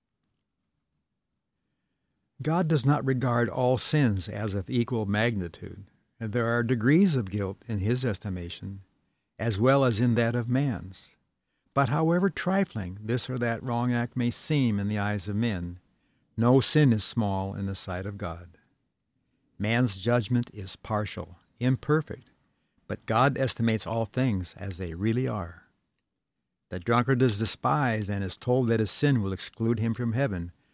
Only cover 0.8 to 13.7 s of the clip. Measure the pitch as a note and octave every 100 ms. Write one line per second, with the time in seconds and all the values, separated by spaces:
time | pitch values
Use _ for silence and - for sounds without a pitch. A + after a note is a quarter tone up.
0.8 | _ _ _ _ _ _ _ _ _ _
1.8 | _ _ _ _ _ - D3+ E3+ E3 D#3
2.8 | C3 D3 C3 C3 B2+ A#2+ A#2 - B2+ B2+
3.8 | - D3+ C3 G2 F#2+ G#2 G#2+ G2 F#2+ B2
4.8 | A2+ A#2 G2+ G#2 A#2 G#2 E2+ - F2+ F2+
5.8 | G2 _ _ - A2+ A#2+ A#2 A#2 A#2 B2
6.8 | A#2 D#3+ G3 C3+ F#2+ G2+ G2 G2+ - G#2+
7.8 | G2+ B2 B2+ G2 G#2 F2+ F2 - G2 G2
8.8 | - _ _ _ _ - A#2 G2+ B2 C#3
9.8 | B2+ G#2 B2 A#2 A#2 A#2+ A#2 B2+ C#3+ G2
10.8 | F#2 - - _ _ _ _ _ _ C#3
11.8 | B2 D3+ D#3+ F3 F#3+ - F3+ F#3+ G3 A2+
12.8 | F2+ G2 G#2+ A#2+ - B2+ A#2+ A2+ B2